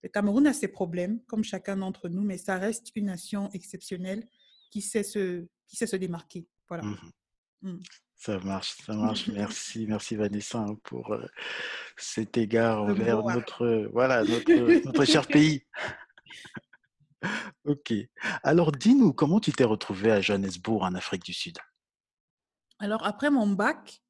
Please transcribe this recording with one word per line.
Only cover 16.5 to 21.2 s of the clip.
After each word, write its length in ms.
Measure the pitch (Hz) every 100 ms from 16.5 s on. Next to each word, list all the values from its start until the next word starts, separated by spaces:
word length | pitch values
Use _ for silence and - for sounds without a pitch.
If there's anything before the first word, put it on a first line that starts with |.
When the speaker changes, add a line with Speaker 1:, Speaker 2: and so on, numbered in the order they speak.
| - _ _ _ _ _ _ 190 208 202 _ 147
Speaker 2:
Ok. 280 | 143 - 107 - - - -
Alors, 280 | - 170 160
dis-nous, 420 | 147 214 277 208
comment 260 | - 147 196
tu 120 | -
t'es 120 | -
retrouvée 480 | 120 107 - 95 110
à 100 | 104
Johannesburg, 640 | 95 98 95 87 98 110
en 120 | 95 90
Afrique 280 | - 95